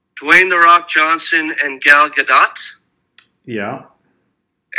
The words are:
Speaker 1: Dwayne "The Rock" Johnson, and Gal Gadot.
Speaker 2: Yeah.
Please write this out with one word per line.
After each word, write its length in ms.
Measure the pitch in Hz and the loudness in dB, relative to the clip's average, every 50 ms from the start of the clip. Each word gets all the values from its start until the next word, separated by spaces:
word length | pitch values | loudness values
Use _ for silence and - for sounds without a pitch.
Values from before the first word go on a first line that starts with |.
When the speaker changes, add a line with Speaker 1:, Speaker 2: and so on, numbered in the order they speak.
| _ _ - - | _ _ -20 -8
Speaker 1:
Dwayne 280 | 139 147 165 180 185 185 | 0 2 4 4 4 4
"The 80 | 180 175 | 2 2
Rock" 320 | - 196 180 170 170 - | 4 4 4 4 2 -2
Johnson, 640 | - 160 156 156 160 160 - - - 160 156 156 151 143 143 | -2 -2 0 0 -2 -4 -4 -4 -4 -4 -4 -4 -6 -6 -6
and 180 | 143 135 131 | -6 -6 -4
Gal 280 | - 147 147 147 147 147 | 0 2 4 4 2 2
Gadot. 480 | - 143 139 - 135 139 - - - - - - - _ _ _ _ _ _ _ _ - - _ _ _ _ | 0 -4 -4 0 0 0 0 0 -2 -8 -18 -20 -20 _ _ _ _ _ _ _ _ -20 -20 _ _ _ _
Speaker 2:
Yeah. 380 | - 117 107 101 107 131 156 - _ _ _ _ _ _ _ _ _ _ _ _ _ _ _ _ _ - | -10 -8 -8 -8 -8 -10 -12 -14 _ _ _ _ _ _ _ _ _ _ _ _ _ _ _ _ _ -2